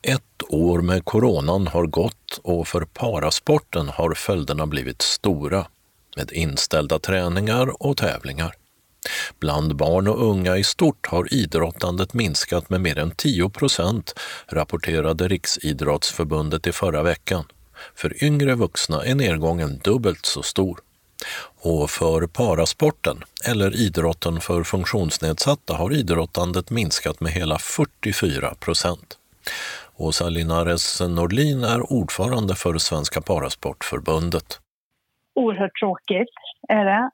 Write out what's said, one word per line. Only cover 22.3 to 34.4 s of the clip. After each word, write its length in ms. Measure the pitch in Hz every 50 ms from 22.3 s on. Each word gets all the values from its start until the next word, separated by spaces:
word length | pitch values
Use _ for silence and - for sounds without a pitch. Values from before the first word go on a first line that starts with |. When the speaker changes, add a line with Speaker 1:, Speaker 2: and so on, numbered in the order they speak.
| _ - 123 110 87 80 82 - - _ 151 151 - _ - - 139 - - - _ - - -
Speaker 1:
eller 280 | 120 107 101 98 104
idrotten 640 | 110 117 95 80 85 80 82 80 - - 87 85 82
för 220 | - - 90 87
funktionsnedsatta, 1120 | 82 - - 95 90 - - 110 90 80 - - - 80 78 - - 143 143 - _ - 80
har 180 | 80 85 98
idrottandet 760 | 143 156 120 85 85 82 80 80 _ - 87 87 87 92 87 -
minskat 500 | 117 117 107 80 - - - - 76 -
med 120 | - 80
hela 260 | 76 90 87 78 78 76
fyrtiofyra 960 | - - - - 151 - _ _ - 110 98 - - 90 73 64 - - -
procent. 640 | - - - 85 - - 90 87 - - _ - _ _ _ _ _ _ - - - - - - - - - _
Åsa 320 | - 82 80 78 - 87 87
Linares 720 | 85 82 82 82 82 85 85 85 87 85 - - - -
Nordlin 640 | 90 90 87 85 87 85 95 123 147 151 143 131 123
är 280 | 117 117 117 123 -
ordförande 640 | 139 120 90 - - - 95 117 131 120 107 98 92
för 240 | - - 90 82 80
Svenska 420 | - - 85 78 73 - - 80
Parasportförbundet. 1400 | - - 95 80 69 65 - _ - - 73 _ - - - - - - 80 80 82 85 82 82